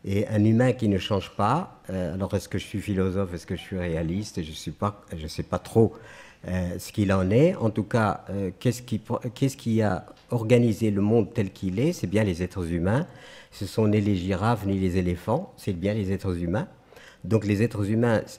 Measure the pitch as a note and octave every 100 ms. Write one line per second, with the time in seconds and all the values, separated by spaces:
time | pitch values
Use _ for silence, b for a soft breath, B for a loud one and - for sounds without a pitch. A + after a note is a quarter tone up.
0 | - G2+ G#2 G#2 G#2+ A2 B2+ B2 A2 G2
1 | - G2 - - G#2 D3 G3 - - F#2
2 | F2 F2+ F#2+ G2+ - F#2+ - G2+ G2 F#2+
3 | F#2+ F#2 F#2+ F2 - F2 - F#2+ F2 E2
4 | E2 F#2 G#2+ - D#2+ D#2 - - G2+ -
5 | - E2 D#2 - - F#2 - A2+ A2 B
6 | B B B B - F#2 F2+ F2+ - -
7 | G2 F#2+ F#2 A2+ E3 F#3 A2+ G#2 G#2 A#2
8 | G#2+ - - G2 F#2+ - B2 A#2 B2 G#2+
9 | - A#2+ B2+ - C3+ - A#2 A2 G#2 F2+
10 | - - - A#2+ A2 A#2+ A#2+ G2+ A2 G2+
11 | G#2 A#2 G#2 - G2 - F#2+ F#2 D3 F3
12 | F#2 G2+ G#2+ E2 F2+ F#2+ E2+ E2+ F2+ A#2+
13 | F3 B B B B - F#2+ - A2 G#2+
14 | G#2 F#2+ F2+ F#2 G#2+ A#2 G2 G2 F#2 F2+
15 | F2+ F2 - C3+ G3 - - F2 G2 A2
16 | F#2+ F#2+ F#2+ F2 E2+ G2+ E3+ - B B
17 | B B F#2 G#2+ G2+ G2+ A#2 G#2 G2+ A2
18 | A#2+ G#2+ -